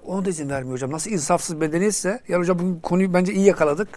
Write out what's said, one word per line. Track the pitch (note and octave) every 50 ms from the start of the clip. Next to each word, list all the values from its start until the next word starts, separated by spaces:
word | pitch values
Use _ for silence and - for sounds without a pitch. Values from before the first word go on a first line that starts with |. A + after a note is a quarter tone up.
| -
Ona | F3 F#3 G3 F#3
da | G3
izin | F3+ D#3+ C#3+ C#3
vermiyor | C#3 C3+ B2+ B2+ C3
hocam. | B2 C3+ C3
Nasıl | D3+ D#3+ - A3
insafsız | A3 E3+ C#3+ - F3 E3 - - E3+
medeniyetse. | D3+ D#3+ D#3 D#3 E3+ G3 G#3+ G3+ - - F3+ G#3+ B3+ - -
Yani | E3+ F3+
hocam | F3 F3 F#3 E3+
bu | F3+ F#3 F3+ E3
konuyu | - - F3 F#3 F#3+ F#3+ F3
bence | F3+ F3+ F#3 G#3
iyi | F#3+ G3
yakaladık. | G3 F3 - D#3+ D3 D3 E3 G#3 - -